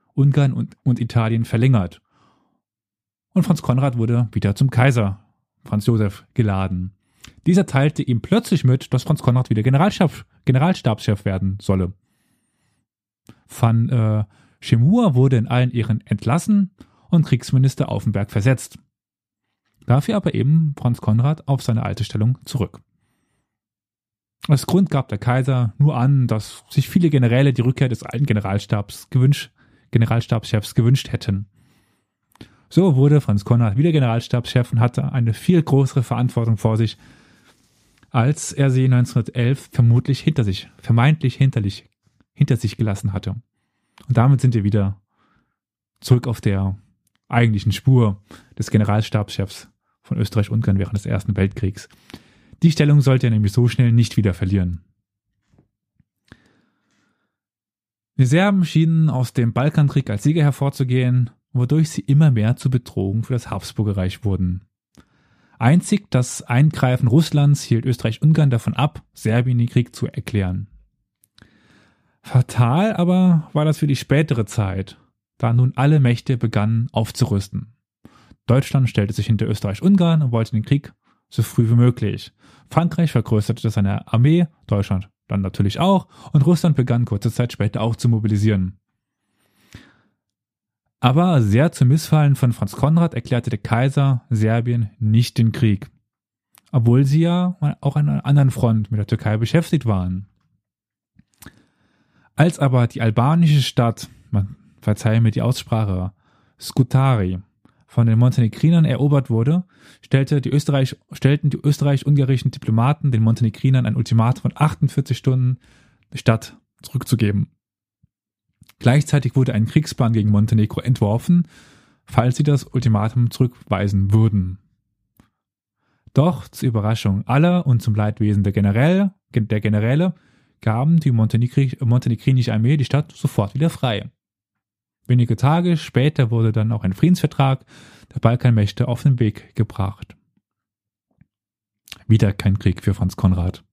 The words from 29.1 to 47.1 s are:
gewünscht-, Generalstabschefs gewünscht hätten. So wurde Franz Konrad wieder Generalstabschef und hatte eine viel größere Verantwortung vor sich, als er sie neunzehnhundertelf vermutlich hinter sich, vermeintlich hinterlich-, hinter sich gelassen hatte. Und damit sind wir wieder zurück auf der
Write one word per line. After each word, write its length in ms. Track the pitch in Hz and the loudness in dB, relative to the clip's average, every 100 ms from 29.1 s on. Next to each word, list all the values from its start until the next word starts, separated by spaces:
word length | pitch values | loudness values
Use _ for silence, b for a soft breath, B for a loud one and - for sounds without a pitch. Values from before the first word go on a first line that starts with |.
gewünscht-, 420 | 127 131 143 - b b b b | 2 2 2 -4 b b b b
Generalstabschefs 800 | 120 113 117 - 117 - 107 - | 0 0 0 -2 -4 -2 -4 -2
gewünscht 380 | - 117 135 - | 0 2 2 0
hätten. 340 | - - 98 104 _ _ _ _ _ _ _ _ - B B B | -6 -4 -4 -6 _ _ _ _ _ _ _ _ -20 B B B
So 280 | - 190 131 | 2 2 4
wurde 240 | 143 147 | 4 2
Franz 240 | - 101 | 2 -2
Konrad 320 | - 120 113 101 | 0 0 0 0
wieder 160 | 165 | 0
Generalstabschef 800 | 156 127 113 - 123 117 127 123 | 2 0 -2 -4 -4 -2 -2 0
und 80 | 117 | 0
hatte 320 | 120 - 139 | 0 -2 -4
eine 220 | 131 117 | -2 -2
viel 280 | 107 - 180 | -2 0 0
größere 400 | 156 135 135 139 | 2 2 2 -2
Verantwortung 540 | 120 117 123 - 113 110 | -2 -2 -2 -2 -2 0
vor 200 | 113 110 | 0 0
sich, 220 | 110 b b b b b b _ _ _ _ _ _ | -2 b b b b b b _ _ _ _ _ _
als 420 | 123 120 151 - | -2 0 -2 -6
er 180 | - 139 | -2 0
sie 180 | 131 131 | 2 2
neunzehnhundertelf 800 | 123 123 123 110 127 120 139 - | 2 2 -2 -4 -2 -2 -2 -4
vermutlich 500 | - 117 120 131 131 | 2 4 4 0 -4
hinter 220 | - 151 | -2 -2
sich, 260 | 104 92 - _ | -2 -4 -10 _
vermeintlich 580 | - 117 131 156 131 - | -2 2 2 2 -2 0
hinterlich-, 520 | 131 120 101 - - _ _ _ _ | 0 0 -4 -6 -14 _ _ _ _
hinter 220 | - 143 123 | -2 0 0
sich 200 | 104 - | -2 -4
gelassen 360 | 107 98 107 | -4 -4 -4
hatte. 240 | 98 - 104 - _ _ _ _ _ - | -6 -8 -10 -14 _ _ _ _ _ -2
Und 80 | 113 | 2
damit 240 | 123 135 | 4 4
sind 140 | 127 | 2
wir 80 | 117 | 0
wieder 380 | 101 107 98 95 _ _ _ _ _ _ _ _ _ _ | 0 0 -2 -4 _ _ _ _ _ _ _ _ _ _
zurück 260 | - 123 123 | 0 0 0
auf 140 | 117 | -4
der 360 | 110 95 98 98 _ _ _ | -2 0 -2 -4 _ _ _